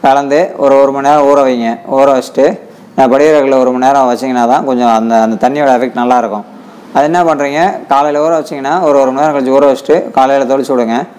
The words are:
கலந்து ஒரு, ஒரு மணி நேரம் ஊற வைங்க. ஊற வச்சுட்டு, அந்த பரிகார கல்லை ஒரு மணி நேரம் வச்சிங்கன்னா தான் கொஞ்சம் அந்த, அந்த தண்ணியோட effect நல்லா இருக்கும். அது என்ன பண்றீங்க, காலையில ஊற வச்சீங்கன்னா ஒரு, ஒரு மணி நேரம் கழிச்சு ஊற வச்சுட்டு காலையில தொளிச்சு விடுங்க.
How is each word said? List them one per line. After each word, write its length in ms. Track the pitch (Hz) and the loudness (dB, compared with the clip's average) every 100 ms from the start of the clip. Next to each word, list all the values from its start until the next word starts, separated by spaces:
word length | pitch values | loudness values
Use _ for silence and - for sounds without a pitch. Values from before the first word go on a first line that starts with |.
கலந்து 340 | - 139 143 147 180 - | 2 0 0 0 -2 -2
ஒரு, 100 | 139 135 | 2 4
ஒரு 100 | 139 139 | 2 0
மணி 120 | 139 | 0
நேரம் 200 | 151 139 | 2 4
ஊற 100 | 143 135 | 2 2
வைங்க. 220 | 123 113 117 - 135 | 0 -4 -6 -4 0
ஊற 100 | 139 135 | 2 2
வச்சுட்டு, 300 | 123 - 143 208 - - - - | -2 0 0 0 -14 -20 -14 -2
அந்த 100 | 135 | 2
பரிகார 240 | 135 151 151 | 4 4 2
கல்லை 180 | 135 135 | 2 2
ஒரு 80 | 127 | 0
மணி 120 | 127 131 | 0 0
நேரம் 240 | 139 131 | 2 0
வச்சிங்கன்னா 320 | 120 131 123 117 | -2 -4 -2 0
தான் 140 | 139 135 | 0 0
கொஞ்சம் 220 | 123 120 113 | -2 0 0
அந்த, 160 | 113 113 113 | 2 0 0
அந்த 100 | 110 | 0
தண்ணியோட 280 | 123 143 143 127 | -2 0 0 0
effect 220 | 123 131 | -2 -4
நல்லா 160 | 123 123 | 0 0
இருக்கும். 240 | 120 104 104 - - - - | -2 -8 -10 -20 -20 -20 -8
அது 140 | - 147 | -2 0
என்ன 120 | 175 170 | 0 0
பண்றீங்க, 320 | 147 143 147 180 - - | 0 -2 -2 -2 -4 -2
காலையில 280 | 139 147 147 156 | 0 0 0 0
ஊற 60 | 165 | -2
வச்சீங்கன்னா 340 | 147 143 135 170 165 | -4 -8 -4 -2 0
ஒரு, 100 | 139 | 2
ஒரு 80 | 131 | 0
மணி 100 | 131 | 0
நேரம் 140 | 151 143 | -2 -2
கழிச்சு 200 | 131 135 | 0 2
ஊற 80 | 143 | 2
வச்சுட்டு 260 | 131 - 156 - - | 0 0 -2 0 0
காலையில 280 | 131 139 127 | 0 0 0
தொளிச்சு 220 | 135 131 131 | -2 -2 -2
விடுங்க. 240 | 113 120 175 | -2 -4 -6